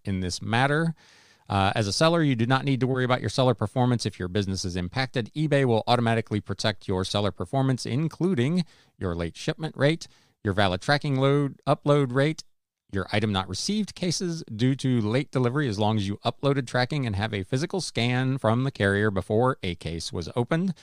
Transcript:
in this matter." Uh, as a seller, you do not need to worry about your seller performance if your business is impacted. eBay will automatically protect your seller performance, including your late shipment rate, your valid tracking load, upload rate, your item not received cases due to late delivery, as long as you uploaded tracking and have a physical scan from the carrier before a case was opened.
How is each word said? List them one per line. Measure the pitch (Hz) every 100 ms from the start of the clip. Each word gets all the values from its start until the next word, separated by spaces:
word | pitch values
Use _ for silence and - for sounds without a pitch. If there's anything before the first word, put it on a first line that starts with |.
in | - 95
this | 92 -
matter." | 98 113 139 147 165 156 - - _ _ -
Uh, | 101 95
as | - 101
a |
seller, | 92 160 170
you | 151
do | 120 123
not | 131
need | 139 131
to | 123
worry | 127
about | 127 123
your | 113
seller | - 127
performance | 123 107 - 123 120 -
if | -
your | 90
business | 95 95 95
is | 92 87
impacted. | 87 131 131 135 107 -
eBay | 156 139 135
will | 110 -
automatically | 120 117 113 - 107
protect | - 98 113 104 -
your | 92
seller | 98 101 101
performance, | - 90 135 135 131
including | 113 117 160 - 175 175 123 180 170 - _ _
your | 95
late | 85 85 -
shipment | - 156 156 -
rate, | 135 165 - _ _ _
your | 107
valid | 95 98 92
tracking | - 147 151 131
load, | 135 143 143 - -
upload | 151 147 147 139
rate, | 123 143 160 - _ _ _ _
your | 98 90
item | 104 107
not | 95 95
received | 92 - 208 202
cases | - 180 151 180 165 - 107
due | 127
to | 135 131 123
late | 104 120 151
delivery, | 139 123 131 143
as | 101
long | 107 110
as | 98
you | 101
uploaded | 120 - 139 139 127
tracking | 127 127 151
and | 127
have | 95 107
a | 101
physical | 92 131 170 196
scan | - - 117 123 131 135
from | 110 117
the | 131
carrier | - 101 101 110
before | 95 - 107 127 139
a | 95
case | 87 82 85 -
was | 95 78
opened. | - 123 165 190 -